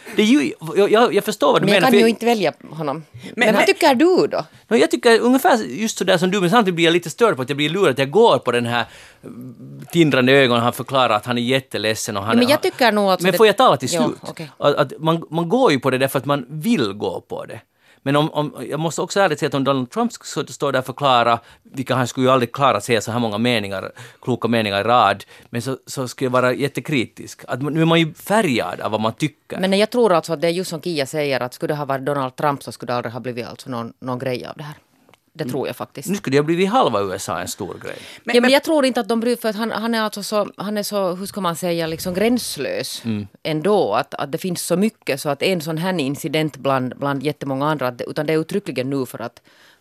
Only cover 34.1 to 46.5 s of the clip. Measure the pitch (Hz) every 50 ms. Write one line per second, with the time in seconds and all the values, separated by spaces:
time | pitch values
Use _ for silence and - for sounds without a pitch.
34.1 | 127 123 123 127 127 110 78 76 - - 151 147 151 - _ _ _ _ _ _
35.1 | _ _ _ _ _ 160 151 123 123 135 110 76 - - - - _ 143 143 -
36.1 | 196 196 - 131 135 143 147 151 170 170 190 190 220 262 226 143 113 101 101 95
37.1 | 90 95 - - 90 85 90 - - - 104 85 - - - - - - - -
38.1 | - - _ 226 233 240 240 254 269 294 294 302 320 302 269 262 240 254 233 190
39.1 | 233 226 220 247 240 240 - 220 208 208 233 220 - 202 214 233 233 226 214 214
40.1 | - 208 190 - 220 208 196 - - - 180 202 214 208 202 - 208 202 196 180
41.1 | 175 185 202 190 - 208 190 175 165 - 185 175 170 170 165 160 165 156 - 185
42.1 | 180 190 208 240 254 233 - - - 147 131 95 90 104 123 - - - - 117
43.1 | 110 104 104 - - _ _ 160 156 156 151 190 214 196 147 104 101 120 139 -
44.1 | - - 143 143 139 160 - 190 175 - - - 175 175 208 220 - _ _ -
45.1 | 135 139 - 151 143 - 123 185 190 175 143 165 160 156 175 190 185 170 135 131
46.1 | 143 - - 156 139 156 156 156